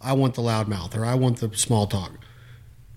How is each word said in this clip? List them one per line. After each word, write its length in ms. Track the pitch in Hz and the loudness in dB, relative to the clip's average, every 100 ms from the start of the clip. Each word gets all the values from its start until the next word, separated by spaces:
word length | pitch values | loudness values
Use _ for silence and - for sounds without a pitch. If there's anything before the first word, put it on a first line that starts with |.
"I 140 | 127 | -2
want 200 | 135 131 | 2 2
the 80 | 120 | 2
loudmouth," 540 | 117 110 104 101 87 107 | 0 0 0 -4 -4 -4
or, 80 | |
"I 100 | 113 | 0
want 220 | 127 127 120 | 2 2 2
the 160 | 113 | -2
small 320 | - - 110 101 | -2 2 2 2
talk." 260 | 101 90 - - - - - - - - | 0 -4 -10 -20 -20 -20 -20 -20 -20 -20